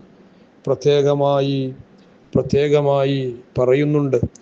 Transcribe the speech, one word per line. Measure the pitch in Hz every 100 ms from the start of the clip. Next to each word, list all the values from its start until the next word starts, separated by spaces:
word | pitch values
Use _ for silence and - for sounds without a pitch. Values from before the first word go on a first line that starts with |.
| - - - _ _ _ -
പ്രത്യേകമായി, | 127 147 143 143 143 139 143 139 139 131 131 - - - _ _
പ്രത്യേകമായി | 127 131 139 147 147 143 139 139 139 127 120 -
പറയുന്നുണ്ട്. | - 123 135 147 147 143 120 117 -